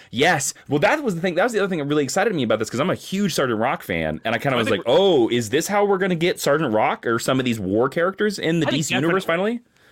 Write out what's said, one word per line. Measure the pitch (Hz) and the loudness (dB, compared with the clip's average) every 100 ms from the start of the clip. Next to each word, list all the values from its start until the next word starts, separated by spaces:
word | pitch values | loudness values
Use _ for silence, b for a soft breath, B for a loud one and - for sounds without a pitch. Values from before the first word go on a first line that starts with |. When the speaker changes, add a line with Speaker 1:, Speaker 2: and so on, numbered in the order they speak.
| B | B
Speaker 1:
Yes. | 113 160 151 - B - | 0 2 2 -2 B -4
Well, | 143 | 0
that | 202 302 | 2 2
was | 262 165 | -2 -2
the | |
thing. | 190 165 | -2 0
That | |
was | 233 | 0
the | 214 | 0
other | 196 | -2
thing | 175 | -2
that | 143 | 0
really | 151 | 0
excited | 139 190 220 170 | 0 0 0 0
me | |
about | 113 107 | 0 0
this, | 110 | 0
'cause | 120 | -2
I'm | 170 | -2
a | 127 | -2
huge | - 190 202 175 | -4 -2 -2 0
Sergeant | 127 107 | 0 0
Rock | 123 170 | 0 -2
fan, | - 85 78 78 113 | -4 -2 -2 -2 -4
and | 113 | -2
I | |
kinda | 139 123 | 0 0
Speaker 2:
I | |
Speaker 1:
was | 107 | 0
Speaker 2:
think | 98 | 0
Speaker 1:
like, | 117 | 2
"Oh, | 160 196 147 110 | 4 4 4 4
is | 120 107 | 0 0
this | 139 165 | -2 0
how | 208 202 | 0 2
we're | 190 | 2
gonna | 196 165 | 0 0
get | 180 - | 0 0
Sergeant | 151 151 143 | 0 0 2
Rock | 107 139 220 120 | 2 0 0 -2
or | 117 | -2
some | - 131 | 0 0
of | 127 | 0
these | 110 | -2
war | 90 107 135 | 0 0 0
characters | 170 180 190 208 196 | 0 -2 0 -2 -2
in | 156 170 | 0 0
the | 143 | 0
Speaker 2:
I | |
think | 269 | 0
Speaker 1:
D | |
C | 143 180 | -2 -2
universe | 160 190 | 0 0
Speaker 2:
definitely. | 180 170 208 240 | 0 -2 -2 -4
Speaker 1:
finally?" | - b b | -10 b b